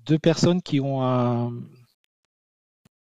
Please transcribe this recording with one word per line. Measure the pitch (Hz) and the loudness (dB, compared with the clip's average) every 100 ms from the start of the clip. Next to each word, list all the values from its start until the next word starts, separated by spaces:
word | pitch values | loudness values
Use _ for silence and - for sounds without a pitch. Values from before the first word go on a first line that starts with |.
| - | -2
deux | 156 | 2
personnes | 165 160 170 180 | 2 2 2 0
qui | - 143 | 0 -2
ont | 139 135 | -2 -2
un, | 127 127 120 120 120 120 120 127 _ _ _ _ _ _ _ _ _ _ _ _ | 0 0 0 0 -4 -6 -14 -20 _ _ _ _ _ _ _ _ _ _ _ _